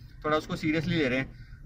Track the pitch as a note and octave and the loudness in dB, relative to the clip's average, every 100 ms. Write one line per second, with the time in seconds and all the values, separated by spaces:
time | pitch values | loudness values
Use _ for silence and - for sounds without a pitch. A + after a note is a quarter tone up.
0 | - - D#3 D#3 - F3 D3+ D#3+ F3 E3+ | -16 -6 0 2 0 0 2 2 2 2
1 | C3 C3 - - - - | 4 2 -2 -8 -16 -14